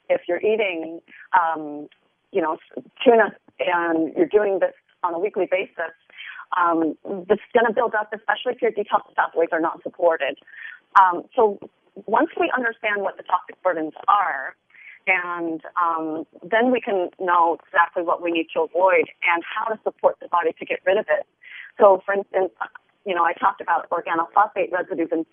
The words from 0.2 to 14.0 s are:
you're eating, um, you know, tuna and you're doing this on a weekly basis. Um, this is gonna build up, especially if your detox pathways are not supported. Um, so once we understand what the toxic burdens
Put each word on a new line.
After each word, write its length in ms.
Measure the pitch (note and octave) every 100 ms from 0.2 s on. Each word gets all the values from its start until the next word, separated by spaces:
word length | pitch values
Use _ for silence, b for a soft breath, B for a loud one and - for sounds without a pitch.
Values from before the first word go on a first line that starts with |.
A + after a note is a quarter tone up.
| -
you're 140 | E3+
eating, 600 | G#3 A3 G3+ E3 D#3+ E3 _ B B
um, 560 | F#3 E3 D#3 D3+ D3 D3 _ _ _ _
you 100 | F#3+
know, 160 | D#3 E3 _ - - -
tuna 320 | C4 A3+ G3 - _ -
and 520 | F#3 F3 E3+ E3 D#3+ -
you're 100 | D#3+
doing 320 | G#3 G#3 F#3+
this 160 | F3+ - _ _
on 100 | F3
a 60 | E3+
weekly 260 | G3+ G3+ F3+
basis. 460 | F#3 - - E3 - _ B B B B F3+
Um, 400 | E3+ E3 D#3+ - - G3 F3+
this 100 | G#3
is 140 | -
gonna 180 | A#3 A#3
build 220 | G#3+ A#3
up, 180 | G#3+ G#3+
especially 420 | G#3+ - G#3 B3+
if 80 | B3
your 100 | A#3
detox 420 | G3+ G3+ G#3 -
pathways 360 | - D#3+ - E3+
are 80 | E3
not 200 | D#3+ F3
supported. 520 | D3+ - E3+ D#3+ C#3 C#3 B B B B _ G3+
Um, 220 | F#3 F3 - -
so 240 | A3 G3 - _ _ - G3+
once 240 | A3+ D#4+ -
we 100 | F4 B3+
understand 460 | A#3+ A3 G#3+ G3+
what 140 | F#3+ -
the 60 |
toxic 400 | - F3+ - -
burdens 300 | F#3 E3 D#3 -